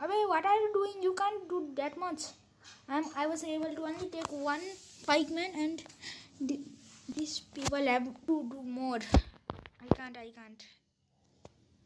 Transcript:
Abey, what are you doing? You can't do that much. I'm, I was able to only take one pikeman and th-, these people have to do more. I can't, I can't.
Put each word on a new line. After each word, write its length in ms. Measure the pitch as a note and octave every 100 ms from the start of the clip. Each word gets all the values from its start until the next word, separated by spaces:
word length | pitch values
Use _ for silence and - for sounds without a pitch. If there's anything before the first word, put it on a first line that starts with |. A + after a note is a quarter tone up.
Abey, 260 | D#4 G#4 G#4
what 160 | D#4+ F#4+
are 100 | G#4+
you 160 | G#4+
doing? 300 | G#4 G4+ G4+
You 100 | F#4 F#4
can't 340 | G4+ G#4 F4
do 200 | F4+ D4+ C4+
that 220 | C#4+ D4
much. 260 | F4+ D#4 - - _ _ - - -
I'm, 160 | C#4+ D#4 C#4
I 120 | D4+
was 160 | D#4+
able 300 | E4 D#4 D#4+ D#4
to 60 |
only 260 | D#4 E4+ F#4
take 240 | E4 E4
one 300 | D4 C#4+ D4 F#4 F#4+ - - -
pikeman 480 | D4 D4 E4 F#4 E4+
and 280 | D#4 D#4+ - - - - - - C4+
th-, 140 | C#4 - - - - - D4+
these 240 | D4+ -
people 460 | - D4 C4+ C#4+ C#4
have 200 | B3 B3+
to 440 | B3 - D#4 A#3+
do 140 | C4+
more. 360 | B3+ B3 C4 A#3+ G#3+ - - - - - - -
I 140 | B3 B3+
can't, 220 | B3+ B3
I 140 | A#3
can't. 340 | A#3 A3 A3 - - _ _ _ _ _ _ - _ _ _